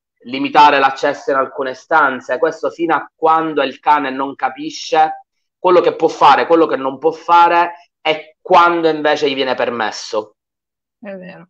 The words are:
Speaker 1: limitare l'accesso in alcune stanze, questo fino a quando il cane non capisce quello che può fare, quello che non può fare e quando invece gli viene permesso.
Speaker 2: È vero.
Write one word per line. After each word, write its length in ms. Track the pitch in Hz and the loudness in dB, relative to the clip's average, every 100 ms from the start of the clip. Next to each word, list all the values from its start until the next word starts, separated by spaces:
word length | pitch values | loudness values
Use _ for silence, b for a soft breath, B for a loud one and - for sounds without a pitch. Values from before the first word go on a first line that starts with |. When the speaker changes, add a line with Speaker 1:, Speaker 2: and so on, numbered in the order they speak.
| _ _ | _ _
Speaker 1:
limitare 580 | 120 135 139 147 147 143 | -12 -8 0 4 4 4
l'accesso 500 | 135 135 147 135 - | 0 0 -4 -4 -2
in 60 | 135 | -2
alcune 380 | 131 - 131 127 | -2 -4 -8 -8
stanze, 640 | - 160 139 127 - 123 | -2 0 2 -2 -6 -2
questo 320 | 160 151 139 | -2 -2 -8
fino 240 | - 165 143 | -4 -2 -2
a 160 | - - | -4 -4
quando 460 | 160 160 160 147 | 0 0 0 -4
il 180 | 135 117 | -4 -4
cane 300 | 151 147 139 | 0 0 0
non 260 | 131 139 131 | -6 -8 -6
capisce 880 | 131 135 151 - - 160 156 - _ _ _ _ | -8 -8 -14 -12 -4 0 0 -2 _ _ _ _
quello 200 | 180 180 | 2 4
che 160 | - - | 2 0
può 120 | 160 | -2
fare, 400 | - 156 135 - | 2 4 4 4
quello 180 | 165 156 | 2 2
che 100 | 139 | 0
non 220 | 135 135 | -6 -4
può 140 | 160 | -4
fare 800 | 151 - 170 170 170 170 - _ _ | -4 2 4 4 2 0 -6 _ _
e 360 | 160 151 - _ | -4 -4 -8 _
quando 480 | - 180 175 170 160 | 2 4 4 2 0
invece 400 | 156 147 147 151 | 0 -2 0 -2
gli 60 | 135 | -2
viene 180 | 131 | -4
permesso. 840 | 123 120 120 107 - - 107 107 _ _ _ _ _ _ _ | -2 -4 -4 -6 -6 -8 -8 -8 _ _ _ _ _ _ _
Speaker 2:
È 140 | 202 190 | -16 -16
vero. 300 | 180 170 175 | -18 -20 -20